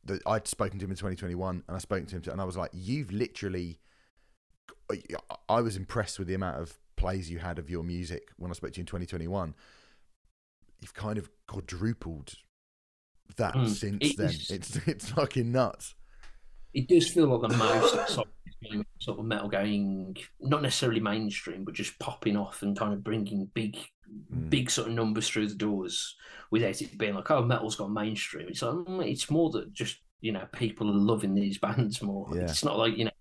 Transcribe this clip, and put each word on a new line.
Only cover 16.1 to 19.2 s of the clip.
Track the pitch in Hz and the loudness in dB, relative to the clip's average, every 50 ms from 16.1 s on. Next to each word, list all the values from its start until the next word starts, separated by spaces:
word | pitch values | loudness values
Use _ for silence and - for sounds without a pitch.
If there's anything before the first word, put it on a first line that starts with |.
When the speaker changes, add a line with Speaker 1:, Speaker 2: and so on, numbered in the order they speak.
| - - - - - - - - - - - - - | -20 -18 -16 -16 -16 -16 -18 -18 -16 -16 -16 -4 -2
Speaker 2:
It | 135 127 - | -2 6 8
does | 180 170 165 - | 8 8 8 8
feel | - 175 160 | 6 6 8
like | 139 127 117 113 110 | 8 6 4 4 4
the | 123 | 4
most | 120 113 107 92 110 110 - - | 6 6 6 6 8 6 6 4
Speaker 1:
<coughs> | - - - - 123 110 - - - - - - - | 4 0 0 0 0 -2 -4 -6 -16 -16 -16 -16 -14
Speaker 2:
exciting | - 107 107 104 107 - - - | -12 -6 -4 -4 -4 -4 -8 -8
sort | - - 104 | -6 -4 -4
of | - | -2